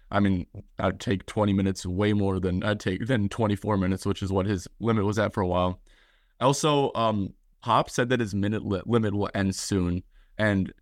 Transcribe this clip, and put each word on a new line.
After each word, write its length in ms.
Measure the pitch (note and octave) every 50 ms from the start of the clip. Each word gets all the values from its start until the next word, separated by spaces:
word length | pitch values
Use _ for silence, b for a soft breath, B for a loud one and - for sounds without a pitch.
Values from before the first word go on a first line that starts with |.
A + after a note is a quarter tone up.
| - -
I 80 | - G#2
mean, 260 | G2+ G2 F#2+ F2 - - - G2+ - - _ -
I'd 200 | A2 G2 F2+ F#2+
take 260 | - - G2+ F#2 -
twenty 280 | - - A2 G#2+ G#2 G2
minutes 320 | G2 G2 G2 F#2+ - -
way 280 | F#2 F2+ F#2+ G#2 G#2 G#2+
more 260 | G#2 G2 G2 F#2+ F#2
than 240 | F2+ F#2 F2+ F#2 A2
I'd 160 | G#2+ G#2 G#2
take 280 | - G2+ F#2 F#2 A#2
than 200 | A2 C3 A2+ G2+
twenty-four 500 | G2 - - A2+ G#2 G#2 - - G#2 G#2+
minutes, 280 | G2 F#2 F#2 F#2+ F#2 -
which 160 | G2 G2 -
is 100 | G2+ F#2
what 140 | F#2+ F#2+ F#2
his 220 | G2+ G#2 F2+ - - - -
limit 240 | G2 A#2 A2+ A2 G2
was 140 | G#2 A2
at 160 | A2+ G#2 G#2 -
for 80 | A2
a 60 | F#2+
while. 340 | F2+ F2+ F2+ F2+ F#2 F#2 - - _ _ _ _ _ _ _ _ _ _ -
Also, 520 | A#2 C3+ C#3 - - D#3 D3 C#3+ C#3 - -
um, 400 | A2+ A2+ A2+ G#2+ G2+ F#2+ - - _ _ _ _ _
Pop 280 | - A#2+ A2 C3 - -
said 200 | - - B2+ A#2+
that 100 | B2+ A#2+
his 160 | A#2 G2+ G2
minute 280 | G2+ G2 G#2 A2 G#2 -
li-, 180 | G#2 G2 F2+ -
limit 300 | - A#2 A#2 A2 G#2 F#2+
will 160 | G2+ G2 - -
end 220 | G2+ G2 F#2+ F#2+
soon. 480 | - - - G#2 G2 F2+ F2 F2 F2+ - _ _ - - _ -
And 340 | - G#2+ G#2+ G2+ G2 F#2 - - _